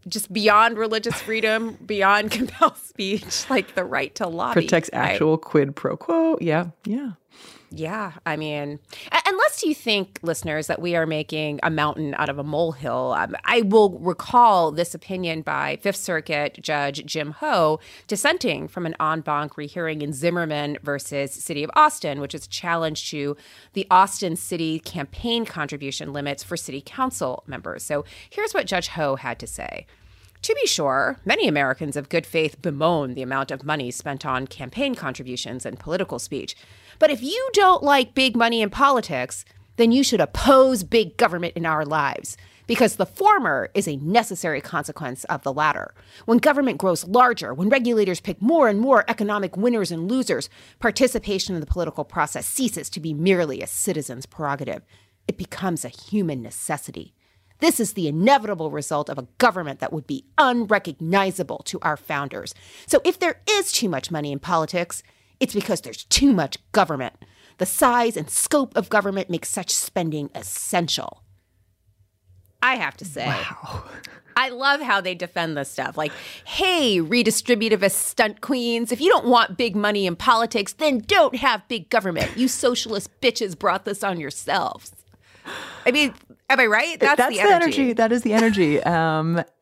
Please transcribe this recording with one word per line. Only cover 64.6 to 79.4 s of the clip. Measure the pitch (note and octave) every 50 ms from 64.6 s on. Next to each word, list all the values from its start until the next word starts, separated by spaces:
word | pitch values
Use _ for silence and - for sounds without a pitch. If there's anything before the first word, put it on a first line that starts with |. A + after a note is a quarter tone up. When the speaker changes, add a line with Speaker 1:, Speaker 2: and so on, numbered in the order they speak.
| D#3 D3+ - F3 E3+ - - - - _ _ _ _ _ _ -
Speaker 1:
it's | C4+ - -
because | G#3 - - G3+ -
there's | - - A2 - -
too | - - - C4 C#4 A#3
much | F3+ D3+ C3+ - - _ _ -
government. | G#3+ F#3+ F3 D#3 C#3 C3 A2+ - - - - _ _ _ _ _ -
The | F#3
size | F#3 - - D4+ B3+ A#3+ A#3+ A#3+ A#3 -
and | D#3+ D#3 -
scope | - - - - - D4 C4+ - -
of | - G3 -
government | - G#3 F#3+ G3+ F#3+ G3 F3+ -
makes | F3+ D#3+ - -
such | - G3+ F3+ -
spending | - - - - - G3 F3 E3 D3+ D3+ C#3+ - -
essential." | - - - - - - - - F3+ E3+ - - - - - - - _ _ _ _ _ _ _ _ _ _ _ _ _ _ _ _ _ _ _ _ _ _ _ _ _ _ _ _ -
I | B3 C4
have | A#3+ F3 C#3 - -
to | -
say, | F#3 C#3+ - A#2
Speaker 2:
Wow. | B2 - - F#2+ - - - - - - - - - - - - - - - _ _ -
Speaker 1:
I | A#3 C4 C4
love | B3 A#3+ C4+ C#4 C#4+ D4
how | D4+ A#3+ G#3 G3
they | F#3 F#3 F#3
defend | E3+ F3+ E3+ - F3+ E3+ D#3+ D#3
this | D3 C#3 -
stuff. | - - B2+ C3 -
Like, | - D#3 D3+ - - - - - - -
"Hey, | - - - F4+ F#4 F#4 E4+ D4 A#3+ G3+ F3
redistributivist | E3 D#3 G3+ A#3+ A#3+ A3 - - - - B3 G#3 G3+ - G#3+ F#3+ F#3+ G3 F#3+
stunt | - - - - - A#3 G#3+ G#3 -
queens, | - - C4+ B3+ A#3+ A#3+ A#3 A#3 A#3 A3+ B3
if | A3+
you | C#4+ F#4
don't | A#4+ - -
want | A#3+ B3+ A#3